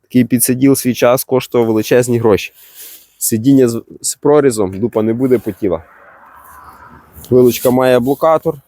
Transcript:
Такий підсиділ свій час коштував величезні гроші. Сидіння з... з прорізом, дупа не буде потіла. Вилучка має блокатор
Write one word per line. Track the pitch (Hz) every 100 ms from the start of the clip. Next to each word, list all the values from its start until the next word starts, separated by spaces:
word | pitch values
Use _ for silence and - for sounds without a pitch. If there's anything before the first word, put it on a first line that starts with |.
Такий | _ 127 117
підсиділ | 123 - 127 139 135
свій | 127
час | 113 123 127
коштував | - 131 - 123 113
величезні | 110 107 123 123 117
гроші. | 110 95 - _ - - - - _ _
Сидіння | - 113 123 135 123
з... | 113 - -
з | - -
прорізом, | 147 147 139 110 95 95
дупа | 113 110
не | 110
буде | 117 131 120
потіла. | 107 98 101 82 - - - - - - - - - - - - _ - -
Вилучка | 127 123 113 131
має | 127 131 123
блокатор | 123 139 160 156 165 143